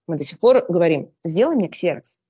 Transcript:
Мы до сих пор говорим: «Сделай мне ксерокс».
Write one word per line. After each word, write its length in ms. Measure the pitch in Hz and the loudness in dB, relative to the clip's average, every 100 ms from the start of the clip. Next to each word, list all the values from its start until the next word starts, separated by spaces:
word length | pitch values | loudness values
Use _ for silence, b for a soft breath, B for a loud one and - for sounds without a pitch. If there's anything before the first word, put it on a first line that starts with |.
| - | -8
Мы 100 | 151 | -8
до 60 | |
сих 160 | 139 - | -8 0
пор 260 | 233 254 - | 4 4 2
говорим: 420 | 175 170 147 - _ | 0 2 0 -4 _
«Сделай 300 | 165 160 285 | -4 0 0
мне 140 | 285 170 | 0 -2
ксерокс». 500 | - 175 - - - | -4 -4 -4 -10 -20